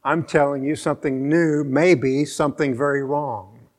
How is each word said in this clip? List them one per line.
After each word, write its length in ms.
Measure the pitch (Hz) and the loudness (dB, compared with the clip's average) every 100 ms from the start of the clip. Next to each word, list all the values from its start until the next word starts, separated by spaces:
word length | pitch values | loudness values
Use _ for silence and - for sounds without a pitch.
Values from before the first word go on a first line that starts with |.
I'm 220 | 131 160 156 | 0 -2 0
telling 400 | 156 143 143 135 | 2 2 0 -4
you 100 | 156 | -2
something 540 | 165 143 151 131 139 | -2 -2 -4 -2 0
new 340 | 165 165 147 | 2 2 0
may 320 | 143 131 175 156 | 0 2 4 4
be 300 | 135 135 147 | 2 0 -2
something 500 | - 151 - 147 120 | 0 -2 0 -2 0
very 280 | 143 139 | 0 0
wrong. 640 | 135 147 143 110 95 117 - | -2 -4 -4 -8 -12 -20 -20